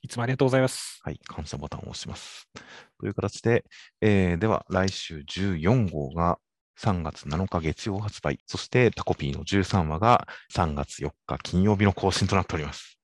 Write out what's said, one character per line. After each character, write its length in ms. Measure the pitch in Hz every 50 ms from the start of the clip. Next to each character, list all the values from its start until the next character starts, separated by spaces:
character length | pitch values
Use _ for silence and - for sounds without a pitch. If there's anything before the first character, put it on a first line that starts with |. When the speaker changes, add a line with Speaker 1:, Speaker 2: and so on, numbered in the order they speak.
Speaker 1:
い 60 | - -
つ 100 | - 120
も 60 | 117
あ 20 |
り 80 | 120 131
が 40 | -
と 80 | 139
う 20 | 131
ご 20 |
ざ 80 | 123 131
い 40 |
ま 60 | 131 131
す。 320 | - - - - - - _
Speaker 2:
は 80 | -
い、 80 | 76 - _
感 200 | - - - 76
謝 120 | 73 - 71
ボ 120 | 73 71
タ 80 | - 60
ン 40 |
を 100 | - -
押 20 | -
し 140 | - - -
ま 80 | -
す。 320 | - - - - - - _ _ - - - - - - _ _ _
と 60 | -
い 40 | 104
う 40 | 98
形 280 | - - 104 - -
で、 240 | - 113 117 113 - _ - - - - _ _
え 320 | - 107 104 98 92 87 87
ー、 20 | 82
で 80 | 95 110
は 180 | 101 - - _
来 200 | 92 92 95 95
週 340 | - - - - 82 76 71
十 320 | - - 90 95 101 92 80
四 300 | 76 90 120 131 113 90
号 220 | 80 76 71 67
が 300 | 73 85 85 87 87 - _ _ _ _ _ _ _
三 280 | - - 117 98 87 82
月 260 | 78 - - - -
七 180 | 73 82 95 95
日 120 | - -
月 280 | 80 80 76 - - 113
曜 100 | 98 98
発 220 | 107 104 - -
売、 180 | - 76 69 - _ -
そ 100 | - 98
し 100 | - -
て 220 | - 127 127 110
タ 140 | - - -
コ 100 | - -
ピ 160 | - - 69
ー 80 | 69 69
の 60 | 78
十 200 | - 98 101 92
三 260 | - - 101 80 78
話 100 | 78 80
が 280 | 104 117 123 - - - - - - _
三 240 | - - 90 80 73
月 300 | 71 - - - - -
四 80 | 73 - _ _ -
日 100 | - 78
金 240 | - - - 90
曜 140 | 95 104 107
日 80 | 98 107
の 100 | 101 90
更 180 | - - 98
新 160 | 87 - 104 95
と 80 | 104
な 60 | 95
っ 40 | 87 -
て 80 | -
お 20 | 85
り 80 | 76
ま 80 | 73 76
す。 240 | - - - - _